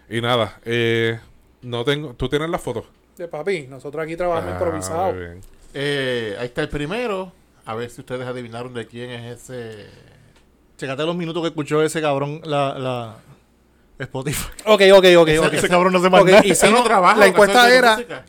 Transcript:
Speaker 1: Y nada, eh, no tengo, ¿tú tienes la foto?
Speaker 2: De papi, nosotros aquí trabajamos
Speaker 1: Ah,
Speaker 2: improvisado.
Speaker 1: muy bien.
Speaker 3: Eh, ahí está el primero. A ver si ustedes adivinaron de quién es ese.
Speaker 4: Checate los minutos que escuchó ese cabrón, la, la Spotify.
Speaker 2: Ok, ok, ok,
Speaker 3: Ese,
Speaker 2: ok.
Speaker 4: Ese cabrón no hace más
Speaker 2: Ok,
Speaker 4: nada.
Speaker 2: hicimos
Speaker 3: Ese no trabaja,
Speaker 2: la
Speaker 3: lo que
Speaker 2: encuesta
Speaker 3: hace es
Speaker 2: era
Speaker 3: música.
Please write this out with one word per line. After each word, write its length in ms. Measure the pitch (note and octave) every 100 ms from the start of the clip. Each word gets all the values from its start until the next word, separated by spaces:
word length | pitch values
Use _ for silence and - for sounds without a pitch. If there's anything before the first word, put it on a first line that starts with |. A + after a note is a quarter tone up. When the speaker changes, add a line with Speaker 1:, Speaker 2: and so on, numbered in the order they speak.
| -
Speaker 1:
Y 120 | A2+
nada, 380 | A#2 B2 G#2 - A#2
eh, 540 | A#2 A#2 A2+ A2+ A2+ - _ _ _
no 220 | B2 A#2+ B2
tengo, 280 | C#3+ D3+
¿tú 140 | - B2+
tienes 200 | D3 D#3+
la 80 | C#3+
foto? 280 | - A2 - _ _ -
Speaker 2:
De 100 | E3+
papi, 400 | D3+ E3 F3+ C3
nosotros 320 | C3+ D3 D3
aquí 120 | D#3+ E3
trabajamos 340 | F3+ E3 E3+
Speaker 1:
Ah, 20 | F3+
Speaker 2:
improvisado. 540 | F3 F3 - D#3+ F#3+
Speaker 1:
muy 80 | F#2
bien. 200 | F2 F2 - _ -
Speaker 3:
Eh, 600 | C#3+ C#3+ C#3+ C3 A#2+ A2 -
ahí 60 | B2
está 140 | -
el 80 | D3+
primero. 640 | D3+ D3 A3 A#3+ F#3+ F#3 - _ _ -
A 100 | A2+
ver 140 | A#2+
si 120 | B2
ustedes 240 | B2 B2+ B2+
adivinaron 460 | B2+ A#2+ A#2 B2
de 140 | A#2+ A2
quién 220 | A#2+ B2
es 300 | A#2+ A#2 A#2
ese. 420 | - B2+ A2+ G#2+ G2 - - _ _ _ _ _ _ -
Speaker 4:
Checate 260 | C#3 C3+
los 120 | D#3+ F3
minutos 280 | E3 E3
que 60 | D#3+
escuchó 340 | D#3 C#3 D3+
ese 180 | D#3 D#3+
cabrón, 400 | D3+ C#3 C#3+ D#3
la, 360 | E3+ C#3+ C#3 C#3+
la 360 | C3 B2 A#2 G#2+ - - _ _ _ _ _ -
Spotify. 480 | C3 C3+ C3 C3 - - -
Speaker 2:
Ok, 160 | G#3 G3
ok, 120 | G3 F#3 F3
ok, 80 | D#3+
Speaker 3:
Ese, 120 | D#3
Speaker 2:
ok. 140 | D#3+
Speaker 4:
Ese 160 | D3 F#3+
cabrón 220 | F3 F#3
no 60 | F#3
hace 100 | F#3
más 120 | F#3
Speaker 2:
Ok, 60 | F#3
Speaker 4:
nada. 100 | G3+
Speaker 2:
hicimos 180 | G3 -
Speaker 3:
Ese 80 | G3+
no 120 | A#3
trabaja, 360 | A#3 G#3+ F3+ G#3+
Speaker 2:
la 60 | G3
Speaker 3:
lo 40 |
que 20 | F#3
Speaker 2:
encuesta 260 | G3+ A#3+
Speaker 3:
hace 80 | A#3+
es 40 | B3+
Speaker 2:
era 140 | A#3+ A3
Speaker 3:
música. 280 | A#3 C#3